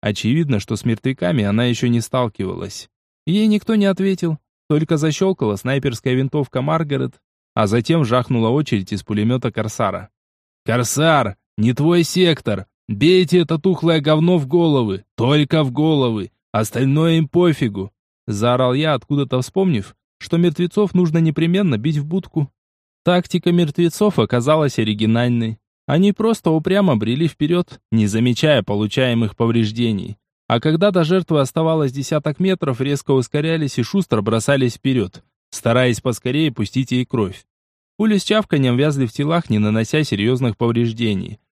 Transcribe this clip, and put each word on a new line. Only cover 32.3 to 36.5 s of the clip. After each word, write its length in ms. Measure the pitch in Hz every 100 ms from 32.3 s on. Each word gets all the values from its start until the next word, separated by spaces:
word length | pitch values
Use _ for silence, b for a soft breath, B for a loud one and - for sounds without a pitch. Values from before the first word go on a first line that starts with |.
| 143
метров, 400 | 185 185 151 123
резко 300 | 131 143 -
ускорялись 680 | 135 120 147 160 165 147 -
и 40 |
шустро 380 | 113 196 180 113
бросались 540 | 104 113 - 139 127 -
вперёд, 480 | 139 127 92 - _ _ _
стараясь 520 | - 117 120 127 113
поскорее 500 | 131 113 123 139 160